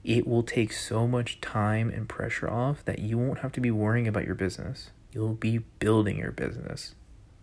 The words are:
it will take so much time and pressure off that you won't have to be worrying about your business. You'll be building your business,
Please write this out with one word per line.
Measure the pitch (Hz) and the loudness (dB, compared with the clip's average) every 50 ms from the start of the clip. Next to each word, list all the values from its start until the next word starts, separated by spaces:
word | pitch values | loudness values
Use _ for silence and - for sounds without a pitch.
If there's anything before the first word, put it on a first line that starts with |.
it | - - 113 120 - | -2 2 2 2 2
will | - 117 120 117 | 2 2 2 2
take | - - 123 110 - | 2 0 0 0 0
so | - - - - 110 113 117 | -2 -8 -6 -2 0 0 2
much | 120 123 123 120 - - - | 2 2 0 0 -2 -6 -8
time | - - - 107 104 107 107 110 113 113 | -10 -4 0 0 2 2 2 2 0 0
and | - 107 110 - | 0 -4 -6 -6
pressure | - - 107 113 - - - - | -6 -6 -4 -4 -4 -4 -2 -2
off | 110 120 127 139 143 - - | 0 0 0 0 0 -2 -2
that | - - - | -4 -4 -2
you | 98 110 113 120 | -2 0 0 0
won't | 123 139 165 - | 0 0 -2 -2
have | - 127 | -6 -6
to | - 127 | -2 0
be | 123 120 | 0 2
worrying | 110 107 104 107 113 120 117 110 | 2 2 2 2 2 2 2 2
about | 104 95 - | 0 0 0
your | - 92 | -2 -2
business. | - 95 90 - - - - 135 - - - - - - - | 0 -2 -2 -2 -4 -8 -8 -8 -10 -12 -18 -20 -20 -20 -12
You'll | - 110 110 113 110 | -6 -2 -2 -2 -2
be | 110 - 110 113 113 113 - - - | 0 0 2 2 0 -2 -4 -6 0
building | - 107 110 110 107 98 - | 4 6 6 6 6 4 0
your | - - - | -2 -4 -4
business, | - - - - - - - - - - - - - - - - - - - - - - | -4 -2 -4 -4 -4 -6 -8 -8 -8 -8 -10 -14 -16 -20 -20 -20 -20 -20 -20 -20 -20 -20